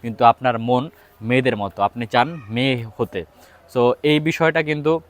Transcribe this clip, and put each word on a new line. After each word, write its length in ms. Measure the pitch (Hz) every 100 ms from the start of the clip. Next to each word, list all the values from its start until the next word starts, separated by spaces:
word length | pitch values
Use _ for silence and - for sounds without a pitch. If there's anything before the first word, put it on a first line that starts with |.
কিন্তু 220 | 117 107
আপনার 340 | 117 117 127 117
মন 320 | 117 123 156 - _ _
মেয়েদের 340 | 110 127 127 107
মতো, 260 | 98 98
আপনি 240 | 101 120 117
চান 340 | 120 131 170 104
মেয়ে 360 | 113 135 123 113 -
হতে। 260 | 113 95 82 _ - - _
So 200 | 127 120 123
এই 180 | 147 151
বিষয়টা 420 | 156 - 160 160
কিন্তু 380 | 151 151 151 165